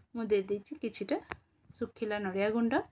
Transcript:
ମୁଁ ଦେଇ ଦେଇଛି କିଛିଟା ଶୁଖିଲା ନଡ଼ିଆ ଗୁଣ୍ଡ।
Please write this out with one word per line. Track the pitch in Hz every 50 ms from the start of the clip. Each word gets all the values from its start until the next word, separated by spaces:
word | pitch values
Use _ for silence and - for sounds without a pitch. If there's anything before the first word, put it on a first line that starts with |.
| - _
ମୁଁ | - 233 226
ଦେଇ | 202 214 202 190
ଦେଇଛି | 196 202 208 - - 302 -
କିଛିଟା | - 220 - - 202 196 302 403 - - - - - _ _ _ _ -
ଶୁଖିଲା | - - 233 226 - - 226 214 208 208
ନଡ଼ିଆ | 202 190 185 190 202 214
ଗୁଣ୍ଡ। | 214 233 233 226 262 339 440 -